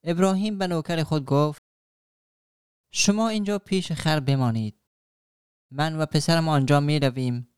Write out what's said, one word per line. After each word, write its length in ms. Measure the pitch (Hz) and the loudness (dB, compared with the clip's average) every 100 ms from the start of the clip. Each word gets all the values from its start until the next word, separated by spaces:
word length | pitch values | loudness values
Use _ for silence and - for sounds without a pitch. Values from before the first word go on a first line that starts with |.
ابراهیم 540 | 160 170 190 190 214 202 | -4 2 2 2 -2 -2
به 100 | 185 | -2
نوکر 360 | 165 151 165 | -2 -2 -4
خود 220 | 156 156 135 | 0 -2 0
گفت: 360 | 139 151 147 _ _ _ _ _ _ _ _ _ _ _ _ _ | 2 2 -2 _ _ _ _ _ _ _ _ _ _ _ _ _
«شما 360 | - - 208 226 | -2 0 2 0
اینجا 300 | 214 202 208 | -2 -2 -4
پیش 320 | - 190 - | -2 -4 -2
خر 280 | 156 160 156 | -4 0 0
بمانید. 640 | 135 135 123 113 107 - _ _ _ _ _ _ _ _ _ | 0 0 0 -2 -4 -10 _ _ _ _ _ _ _ _ _
من 240 | 135 156 160 | -4 -4 -2
و 40 | 156 | -2
پسرم 440 | 156 143 165 160 | 0 2 2 4
آنجا 300 | 151 131 143 | 2 4 2
می‌رویم 760 | 147 151 139 123 127 120 123 | 4 2 0 0 -4 -4 -8